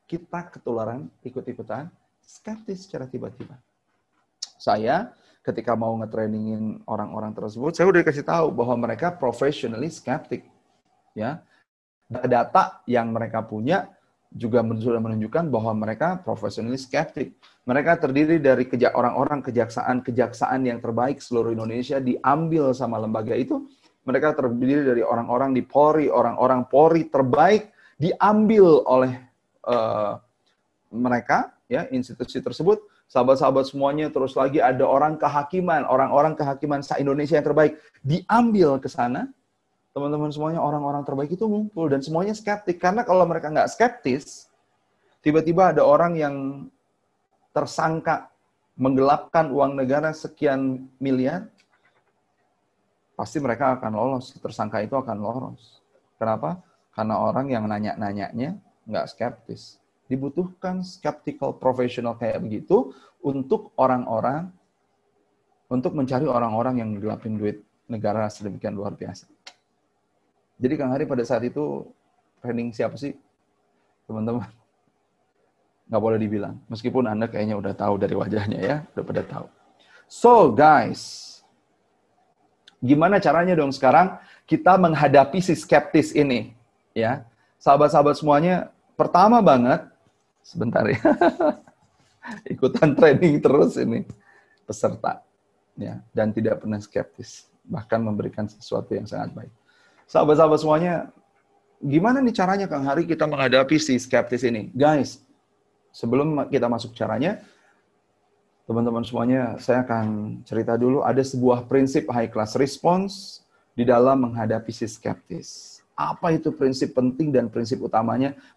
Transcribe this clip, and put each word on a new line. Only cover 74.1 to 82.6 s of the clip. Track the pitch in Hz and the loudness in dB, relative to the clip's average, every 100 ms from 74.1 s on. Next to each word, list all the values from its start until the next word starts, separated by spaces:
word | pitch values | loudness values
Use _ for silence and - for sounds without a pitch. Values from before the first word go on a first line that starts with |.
| 110 110 120 92 - _ _ _ _ _ _ _ _ _ _ _ _ _ | -6 -4 -4 -8 -14 _ _ _ _ _ _ _ _ _ _ _ _ _
Nggak | 110 | -2
boleh | 110 110 | 0 0
dibilang, | 107 104 101 113 - | -2 -4 -6 -12 -14
meskipun | 110 123 123 120 | -8 -4 -2 -2
Anda | 107 113 | -2 -4
kayaknya | 110 107 104 | -4 -4 -4
udah | 98 - | -6 -4
tahu | 104 101 | -2 -2
dari | 98 98 | -2 -2
wajahnya | 95 107 104 - | -4 -4 -4 -4
ya, | 98 147 156 - | -4 -4 -8 -10
udah | |
pada | - 104 - | -8 -8 -8
tahu. | - - _ _ _ _ - _ | -12 -14 _ _ _ _ -20 _
So | - 240 240 160 113 | 2 6 8 6 6
guys, | 151 147 110 - - - - - _ _ _ _ _ _ _ _ _ _ _ _ | 6 6 4 -4 -12 -18 -20 -20 _ _ _ _ _ _ _ _ _ _ _ _